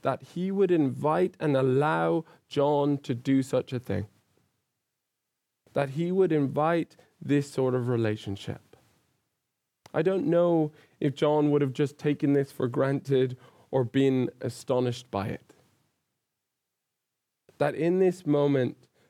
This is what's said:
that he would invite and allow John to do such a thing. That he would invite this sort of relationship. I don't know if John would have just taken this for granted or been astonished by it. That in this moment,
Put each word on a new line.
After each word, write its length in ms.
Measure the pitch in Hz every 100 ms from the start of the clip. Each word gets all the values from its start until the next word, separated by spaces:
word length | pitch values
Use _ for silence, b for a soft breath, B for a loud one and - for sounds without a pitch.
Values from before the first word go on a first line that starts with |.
that 200 | 135 127 -
he 160 | 170 190
would 220 | 196 190
invite 640 | 175 135 127 143 170 185 -
and 180 | 151 131
allow 680 | 131 131 151 165 165 165 - b -
John 500 | 143 143 147 143 143
to 160 | -
do 300 | 120 139 135
such 280 | 127 131 -
a 60 | 127
thing. 280 | - 98 104 _ _ _ _ _ _ _ _ _ _ _ _ _ _ _ _
That 160 | 139 139
he 200 | 139 170
would 220 | 190 180
invite 640 | 156 135 151 156 170 - _ b b
this 260 | 131 143 139
sort 280 | - 131 127
of 120 | 120
relationship. 880 | 117 110 104 104 98 - 101 _ - _ _ _ _ _ _ _ _ _ _ -
I 80 | 143
don't 240 | 165 190 156
know 460 | 170 175 165 151 b b b
if 160 | 147
John 380 | - 151 151 147
would 100 | 143
have 100 | 139
just 240 | 123 143 -
taken 360 | 151 143 143
this 180 | 143 139
for 160 | - 123
granted 720 | 131 135 139 135 131 131 127 b b b
or 140 | 131
been 460 | 120 139 135 131 123 -
astonished 720 | 123 - - 127 123 120 -
by 160 | 98 98
it. 260 | - _ - _ _ _ _ _ _ _ _ _ _ _ _ _ _ _ _ _ _ _ -
That 180 | 147 -
in 240 | 165 185
this 260 | 185 185 147
moment, 500 | 147 143 135 123 - _ _